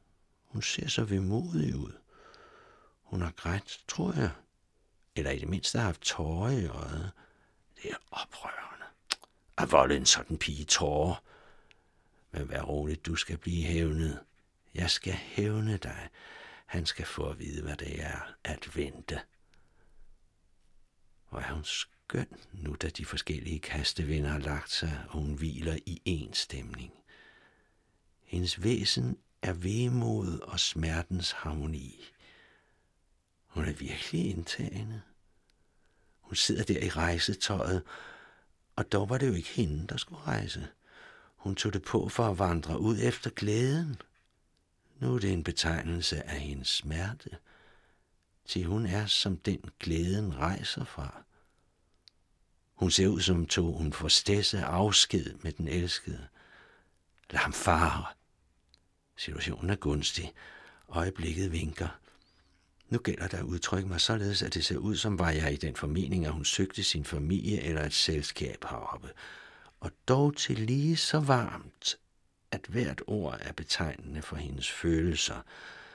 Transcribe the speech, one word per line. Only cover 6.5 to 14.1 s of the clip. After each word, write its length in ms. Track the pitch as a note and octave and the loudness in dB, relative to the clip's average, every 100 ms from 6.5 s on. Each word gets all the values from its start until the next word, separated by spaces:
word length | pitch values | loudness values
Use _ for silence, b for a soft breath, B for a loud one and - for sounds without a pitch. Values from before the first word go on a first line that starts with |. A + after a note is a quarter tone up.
i 160 | C3 E2 | 2 0
øjet. 460 | C2+ D2+ D2+ F#2+ - b b b b b - | -4 -6 -4 -6 -8 b b b b b -12
Det 140 | - | -10
er 60 | - - | -10 -10
oprørende 760 | - - - - - - - - _ - - - _ _ - | -10 -10 -10 -10 -10 -12 -14 -18 _ -6 -6 -6 _ _ -2
at 140 | - | 8
volde 240 | D2 C2 C#2+ | 10 10 8
en 100 | B1+ | 6
sådan 320 | - - D#2+ | 4 4 -2
pige 260 | - D2 | -2 -2
tårer. 580 | D2+ - D2+ D2 E2 E2+ b b b b b b b b b b b | 2 4 4 4 4 2 b b b b b b b b b b b
Men 180 | - C#2 | -6 -4
vær 140 | C2+ | -4
rolig, 440 | D2 D2 D2+ D#2 - | -2 -2 0 -2 -2
du 100 | E2 | -2
skal 220 | - E2+ | -2 -4
blive 260 | - E2+ | 0 0
hævnet. 560 | E2 E2 D#2+ D#2 D#2 | 2 4 4 4 0